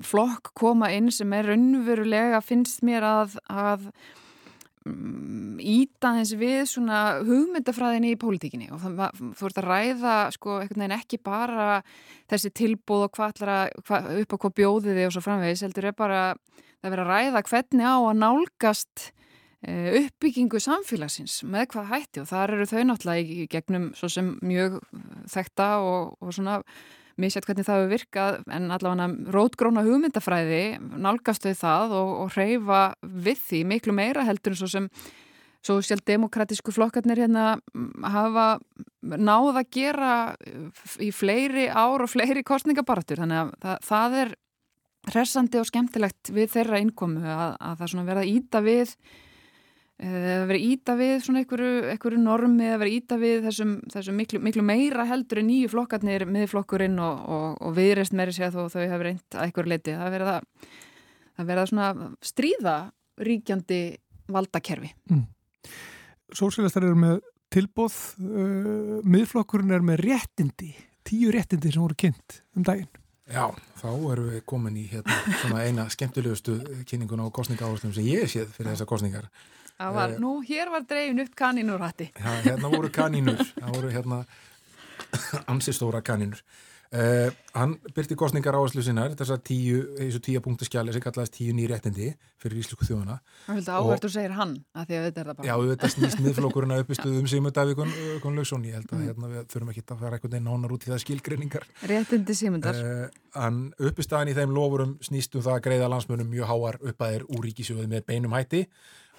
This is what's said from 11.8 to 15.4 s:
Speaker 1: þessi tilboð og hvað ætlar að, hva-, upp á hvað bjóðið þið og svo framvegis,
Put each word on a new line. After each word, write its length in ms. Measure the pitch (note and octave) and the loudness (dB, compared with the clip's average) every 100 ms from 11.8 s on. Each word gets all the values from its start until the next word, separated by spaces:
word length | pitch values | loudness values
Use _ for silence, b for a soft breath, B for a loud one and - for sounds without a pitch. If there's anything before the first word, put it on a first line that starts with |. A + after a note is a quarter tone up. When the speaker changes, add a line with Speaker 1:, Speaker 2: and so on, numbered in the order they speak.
| - B B B B | -2 B B B B
Speaker 1:
þessi 260 | G#3 G3+ | -2 -2
tilboð 520 | - A3 A3 - G#3 G3+ | 0 0 0 0 2 2
og 80 | |
hvað 220 | - G#3+ - | 0 -4 -2
ætlar 180 | G3+ | -2
að, 220 | G3 F#3+ - | 0 0 -4
hva-, 220 | - G3+ - F3 | -2 0 0 -2
upp 180 | G#3+ | -2
á 40 | G3 | 0
hvað 180 | G3+ G3 | 0 4
bjóðið 360 | G3+ G#3 G#3 | 4 4 2
þið 140 | F#3+ F#3 | 2 2
og 100 | F3+ | 0
svo 100 | F3 | -2
framvegis, 400 | G3+ | 0